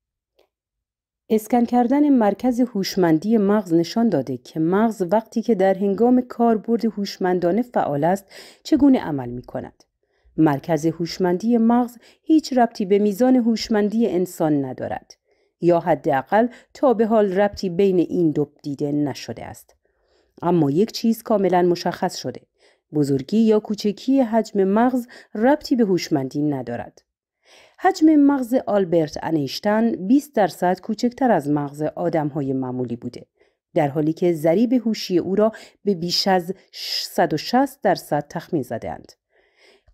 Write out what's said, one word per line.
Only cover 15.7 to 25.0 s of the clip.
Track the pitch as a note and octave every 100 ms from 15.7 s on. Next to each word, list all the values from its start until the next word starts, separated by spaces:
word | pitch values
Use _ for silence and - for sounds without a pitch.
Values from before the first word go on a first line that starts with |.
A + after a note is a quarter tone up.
| E3+
حداقل | E3+ D3 E3 C3+ - G3+ A#3+ - _
تا | - C#4
به | G#3+ A3
حال | A3+ G#3
ربطی | F3+ G3+ G3+ F#3+
بین | E3+ G3+ F3+
این | D#3+ F3+ E3
دو | D3+ C#3+ _
دیده | D3+ C3+ D3
نشده | D3 D3 A#2+ - A2+
است. | - A#2+ - _ _ _ _ _ _ _
اما | E3+ F3 C#3+
یک | D3+ A3+
چیز | - A3+ A3
کاملاً | - G#3 F#3 F3+
مشخص | F3 F3 F3+ - F3+ -
شده: | C3 - - _ _ _ _
بزرگی | D3+ C#3 C3+ C3+ G#3+
یا | A3 G#3+
کوچکی | G#3+ G#3 G#3 G3 - C4+
حجم | A#3 A3+ G#3+ G3+
مغز | F#3+ G#3 B3 B3+